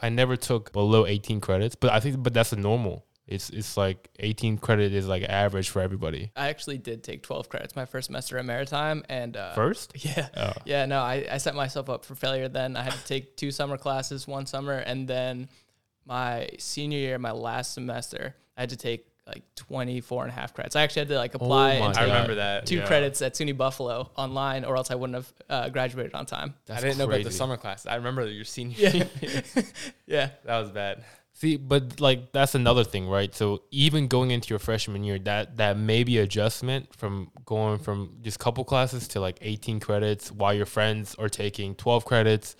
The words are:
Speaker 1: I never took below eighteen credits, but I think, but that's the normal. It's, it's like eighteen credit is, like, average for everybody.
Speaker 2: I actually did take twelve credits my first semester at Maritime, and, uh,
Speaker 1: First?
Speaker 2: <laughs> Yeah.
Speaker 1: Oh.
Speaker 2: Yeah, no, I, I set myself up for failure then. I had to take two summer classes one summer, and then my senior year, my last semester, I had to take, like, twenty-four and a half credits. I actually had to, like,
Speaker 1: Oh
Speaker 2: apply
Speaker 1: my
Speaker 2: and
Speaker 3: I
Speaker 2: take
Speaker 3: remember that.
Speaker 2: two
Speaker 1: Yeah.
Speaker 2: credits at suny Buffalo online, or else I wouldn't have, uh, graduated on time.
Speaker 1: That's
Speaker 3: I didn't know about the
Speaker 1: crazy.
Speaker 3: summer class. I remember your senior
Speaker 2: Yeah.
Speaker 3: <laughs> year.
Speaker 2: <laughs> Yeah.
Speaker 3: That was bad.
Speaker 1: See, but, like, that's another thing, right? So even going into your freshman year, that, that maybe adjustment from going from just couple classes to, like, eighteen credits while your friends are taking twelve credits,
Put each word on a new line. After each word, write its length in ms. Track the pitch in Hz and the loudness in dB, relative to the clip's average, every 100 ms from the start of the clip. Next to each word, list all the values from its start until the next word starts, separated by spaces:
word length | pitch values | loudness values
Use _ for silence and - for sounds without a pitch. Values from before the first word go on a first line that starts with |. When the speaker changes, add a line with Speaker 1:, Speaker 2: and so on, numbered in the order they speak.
Speaker 1:
I 80 | 117 | 0
never 260 | 117 127 127 | 4 4 2
took 360 | - 120 104 | 0 0 0
below 340 | 101 104 110 104 | 2 6 8 6
eighteen 360 | 104 - 107 | 2 0 -2
credits, 340 | - 95 110 - | 2 2 2 2
but 160 | 123 | 4
I 80 | 107 | 4
think, 240 | 123 131 | 2 0
but 100 | 123 | 2
that's 160 | 117 113 | 2 2
the 40 | 107 | 2
normal. 500 | 101 117 107 - - _ - | 2 2 0 -4 -10 _ -10
It's, 220 | 101 - | -8 -6
it's 260 | - 104 - | -8 -4 2
like 340 | 98 92 - - | 2 0 -8 -6
eighteen 380 | 107 107 113 107 | -4 0 0 2
credit 360 | - 107 101 | 4 4 4
is, 140 | 98 95 | 2 0
like, 160 | 92 | 0
average 460 | - 98 101 95 95 | 0 2 4 2 0
for 120 | - | 0
everybody. 500 | 95 95 80 71 107 127 | 0 -2 -4 -4 -6 -4
Speaker 2:
I 120 | 139 | -4
actually 280 | 151 - 135 | -4 -8 -8
did 260 | 120 113 | -8 -10
take 200 | - - | -10 -12
twelve 260 | - 143 - | -8 -8 -8
credits 260 | - - - | -10 -10 -10
my 100 | 127 | -8
first 200 | 131 - | -8 -8
semester 300 | 131 131 127 | -8 -6 -6
at 80 | 127 | -4
Maritime, 580 | 120 135 143 151 156 - | -4 -4 -2 -2 -2 -4
and, 260 | 131 120 107 | -6 -6 -8
uh, 180 | 92 85 | -6 0
Speaker 1:
First? 380 | 120 226 - 135 | 0 0 -6 -8
Speaker 2:
<laughs> 100 | 147 | -6
Yeah. 220 | 139 143 - | -4 -4 -4
Speaker 1:
Oh. 160 | - - | -4 -4
Speaker 2:
Yeah, 220 | - 143 135 | -2 0 2
no, 140 | 139 | 0
I, 240 | 123 135 - | 0 -2 -2
I 60 | 139 | -4
set 180 | 156 143 | -2 -2
myself 340 | 135 139 135 | -2 -4 -6
up 160 | 123 - | -6 -8
for 100 | 135 | -6
failure 320 | 135 135 131 | -2 -2 -2
then. 280 | 131 131 127 | -4 -4 -4
I 60 | |
had 100 | 127 | -4
to 100 | 131 - | -6 -4
take 300 | 135 139 - | -6 -6 -6
two 160 | 143 | -4
summer 260 | 135 143 135 | -2 -4 -2
classes 500 | 139 135 131 139 135 | -2 -2 -2 -8 -8
one 180 | 135 135 | -8 -6
summer, 300 | 135 143 135 | -6 -4 -4
and 300 | 120 127 131 | -4 -4 -2
then 420 | 127 127 123 131 _ _ _ _ _ - | -2 -2 -4 -10 _ _ _ _ _ -8
my 420 | 123 123 120 120 - | -4 -2 -4 -6 -8
senior 400 | - - 147 147 | -8 -6 -4 -2
year, 180 | 135 127 | -2 -2
my 140 | 120 | -4
last 420 | 113 117 120 123 | -4 -4 -4 -6
semester, 640 | - 123 120 - - - - _ - | -6 -8 -6 -8 -8 -10 -10 _ -8
I 60 | |
had 80 | 123 | -8
to 80 | 120 | -6
take, 300 | 123 117 - _ - | -4 -6 -8 _ -16
like, 160 | 117 - - | -16 -16 -18
twenty-four 680 | - 135 123 123 120 123 | -10 -6 -4 -4 -4 -4
and 100 | 127 | -4
a 40 | 123 | -6
half 180 | 127 | -8
credits. 220 | - 127 147 | -8 -2 2
I 80 | |
actually 160 | 151 - | 2 2
had 80 | 147 | 0
to, 80 | 139 | 0
like, 160 | 123 | -2
Speaker 1:
Oh 100 | 127 | -2
Speaker 2:
apply 360 | 123 135 135 135 | 2 6 6 6
Speaker 1:
my 60 | 104 | 4
Speaker 2:
and 100 | 101 | 4
Speaker 3:
I 40 | |
Speaker 2:
take 60 | 101 | 4
Speaker 3:
remember 220 | 104 117 104 | 4 2 0
that. 320 | 101 101 - | 0 -2 0
Speaker 2:
two 80 | 175 | 0
Speaker 1:
Yeah. 100 | - | 4
Speaker 2:
credits 380 | 156 143 139 | 4 4 0
at 100 | 131 | -2
suny 240 | - 151 139 | -2 -2 0
Buffalo 540 | 135 131 123 117 127 - | 0 0 -4 -4 -6 -6
online, 500 | 135 135 139 135 127 | -4 -2 -2 -2 -2
or 120 | 127 | -2
else 140 | 127 | 0
I 40 | 127 | -2
wouldn't 200 | 127 123 | -4 -6
have, 180 | 127 - - | -10 -16 -6
uh, 200 | 135 127 | -4 -2
graduated 440 | 131 127 127 120 | -2 -2 -4 -6
on 140 | - - | -8 -8
time. 260 | - - 139 - | -6 -8 -10 -10
Speaker 1:
That's 160 | 113 | -4
Speaker 3:
I 40 | 131 | -2
didn't 120 | 135 | 0
know 60 | 135 | 2
about 120 | - | 2
the 60 | |
Speaker 1:
crazy. 140 | 117 - | 0 -2
Speaker 3:
summer 200 | 131 123 | -2 -4
class. 300 | 104 98 - | -6 -8 -4
I 80 | 120 | -4
remember 320 | 120 131 113 | -2 -2 -4
your 180 | 104 107 | -6 -10
senior 300 | - 120 117 | -10 -8 4
Speaker 2:
Yeah. 160 | - | 6
Speaker 3:
<laughs> 280 | 180 180 135 | 6 2 -2
year. 220 | 151 277 - - | -6 -4 -2 -2
Speaker 2:
<laughs> 500 | - - - - - | -2 -4 -14 -14 -2
Yeah. 240 | 151 139 - 123 | 0 0 -4 -2
Speaker 3:
That 140 | 117 | -2
was 80 | 107 | -2
bad. 340 | 101 101 98 117 - _ - | -4 -4 -4 -10 -20 _ -2
Speaker 1:
See, 200 | 156 147 | 0 0
but, 420 | 135 143 127 110 | 2 2 2 2
like, 320 | 143 127 123 | 4 4 2
that's 240 | - 139 139 | 2 4 6
another 300 | 120 123 107 | 6 6 6
thing, 240 | 98 92 | 2 0
right? 260 | 98 98 - | 2 2 0
So 280 | 104 101 - | 0 0 -2
even 380 | 139 147 151 135 | 4 4 6 4
going 240 | 127 127 | 4 4
into 160 | 120 - | 2 0
your 80 | 107 | -2
freshman 440 | - 110 - 101 | 0 0 -2 -4
year, 160 | 104 98 | -2 -2
that, 380 | 98 104 104 113 | 0 -2 -2 2
that 200 | 104 101 | 2 4
maybe 400 | 107 113 123 120 | 4 4 4 4
adjustment 760 | 101 101 107 - 127 135 131 - | 4 4 2 0 -2 -4 -4 -8
from 340 | 107 98 90 - | -6 -6 -8 -12
going 360 | - 110 107 107 | -4 -2 0 0
from 400 | - 101 98 - | -2 -4 -6 -10
just 180 | 113 - | -10 -4
couple 240 | 123 117 | -2 -2
classes 460 | - 131 127 123 - | 0 2 2 -2 -6
to, 100 | 104 | -4
like, 180 | 92 90 | -4 -4
eighteen 400 | 107 107 - 107 | -6 -6 -4 -4
credits 500 | - 104 107 104 - | 0 0 2 0 -4
while 220 | 104 101 | 0 2
your 120 | 104 101 | 2 0
friends 480 | - 107 107 104 - | 2 2 0 -4 -4
are 120 | 107 | -4
taking 480 | - 104 101 98 98 | -2 -4 -4 -6 -2
twelve 300 | - 120 - | 2 2 4
credits, 500 | 120 110 107 - - | 4 6 4 2 -10